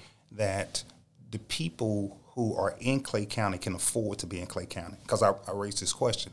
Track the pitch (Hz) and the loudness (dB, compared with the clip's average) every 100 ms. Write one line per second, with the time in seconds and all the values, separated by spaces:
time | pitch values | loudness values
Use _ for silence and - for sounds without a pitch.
0 | - - _ 104 104 98 87 - - - | -14 -20 _ -2 0 0 -2 -6 -10 -18
1 | _ _ - 110 - - 160 - 113 104 | _ _ -10 -10 -6 -4 -4 -2 0 0
2 | 98 - - - 113 - 95 - 127 135 | -2 -6 -14 0 0 2 0 2 2 0
3 | 135 107 104 - 107 90 - 92 - - | 2 0 0 0 2 2 -2 0 0 2
4 | 107 98 85 92 87 - 87 - 85 98 | 0 -2 -4 -6 -4 -6 -6 -8 -8 -12
5 | - 107 107 101 - 98 104 98 92 - | 0 6 6 6 0 -4 -2 -2 -2 2
6 | 127 107 - | 2 2 -4